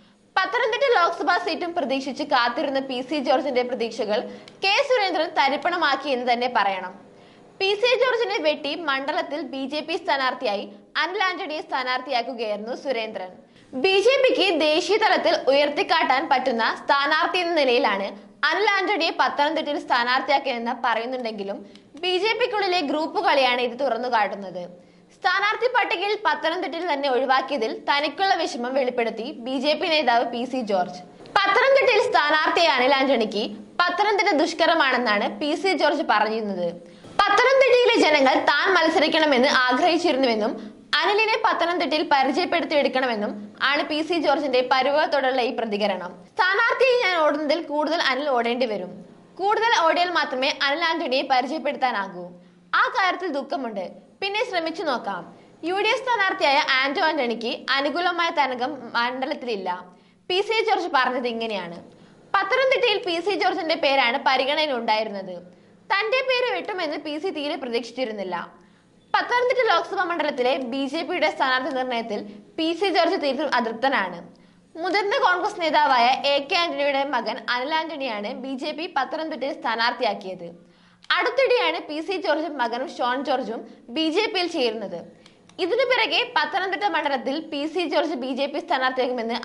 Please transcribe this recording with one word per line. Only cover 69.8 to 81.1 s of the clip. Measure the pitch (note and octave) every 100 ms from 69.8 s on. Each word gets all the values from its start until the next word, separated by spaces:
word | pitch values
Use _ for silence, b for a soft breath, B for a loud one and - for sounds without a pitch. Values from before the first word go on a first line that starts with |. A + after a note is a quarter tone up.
| E4+ F#4+
മണ്ഡലത്തിലെ | F4+ E4+ D4+ C#4+ B3 D#4
ബി | B3+ C4+ C4+
ജെ | D#4+
പിയുടെ | E4+ F4+ D#4 D#4
സ്ഥാനാർത്ഥി | C4+ B3+ D4
നിർണയത്തിൽ | C4 B3+ A#3 A3+ G#3 G3+ B B -
പി | D#4+
സി | E4 G4
ജോർജ് | E4+ E4 F#4+
തീർത്തും | C#4+ C4 D4+
അതൃപ്തനാണ്. | B3+ A3+ A3+ C4+ B3 F#3+ E3+ - - b b b D#4+
മുതിർന്ന | F#4 G4 G4+ B4+
കോൺഗ്രസ് | G#4+ F4+ G4+ -
നേതാവായ | D#4+ D4+ D4 B3+ A#3+
എ | B3+ C#4 C#4+ C#4
കെ | F#4
ആന്റണിയുടെ | E4+ C#4 C#4+ C4+
മകൻ | C#4 C#4+ G#3+ B3 -
അനിൽ | B3 C4+ D#4+
ആന്റണിയാണ് | E4 D#4+ C4+ G#3 G#3
ബി | C4+ C4+ C4
ജെ | D4+
പി | D4 F4+ D#4
പത്തനംതിട്ടയിൽ | B3+ D#4 D#4+ D4+ C4+ D#4+
സ്ഥാനാർത്ഥിയാക്കിയത്. | C4 A3+ A#3 - A#3 G3+ F#3+ F3+ E3+ - - b b b b